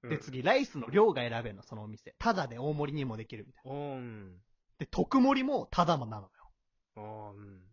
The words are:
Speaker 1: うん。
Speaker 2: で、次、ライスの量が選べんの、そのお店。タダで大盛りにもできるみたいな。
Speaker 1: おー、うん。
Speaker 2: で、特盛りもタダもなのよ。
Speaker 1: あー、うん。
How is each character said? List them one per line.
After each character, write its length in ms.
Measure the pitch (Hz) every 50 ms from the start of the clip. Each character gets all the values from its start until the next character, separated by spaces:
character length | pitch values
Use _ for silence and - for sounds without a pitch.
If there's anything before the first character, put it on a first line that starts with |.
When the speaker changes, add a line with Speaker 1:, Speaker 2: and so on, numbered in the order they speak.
Speaker 1:
う 60 | - 120
ん。 20 |
Speaker 2:
で、 80 | 160 139
次、 240 | - - 127 127
ラ 140 | 127 175 247
イ 100 | 277 269
ス 120 | - - 151
の 120 | 117 117
量 220 | 131 202 214 226 156
が 120 | 127 123
選 160 | 120 117 117
べ 100 | 120 113
ん 40 | 101
の、 60 | 95
そ 120 | - - -
の 100 | 110 107
お 40 | 107
店。 260 | 107 - _ - - _
タ 160 | - 226 226
ダ 140 | 185 151 123
で 100 | 113 120
大 160 | 127 147 151
盛 180 | 147 147 139
り 40 | 143
に 100 | 156 139
も 100 | 131 113
で 80 | 110 110
き 100 | - -
る 120 | 107 101
み 60 | 139 -
た 60 | _
い 20 | _
な。 60 | 131
Speaker 1:
お 240 | 135 143 147 143 135
ー、 20 |
う 20 | 131
ん。 420 | 123 120 113 107 98 95 90 90 _ _ _ _ _ _ _ _
Speaker 2:
で、 80 | 160
特 340 | - - - - - - 269
盛 200 | 247 269 277 269
り 60 | 262
も 220 | 269 285 208 - -
タ 160 | - - 175
ダ 100 | 160 165
も 80 | 143 120
な 160 | 110 110 107
の 40 | 98
よ。 60 | - _ _ - - _ _ _ _ _ _ _ _ _
Speaker 1:
あ 40 | 110
ー、 300 | 104 107 107 107 107 104 101
う 40 | 101
ん。 220 | 104 101 98 92 92 104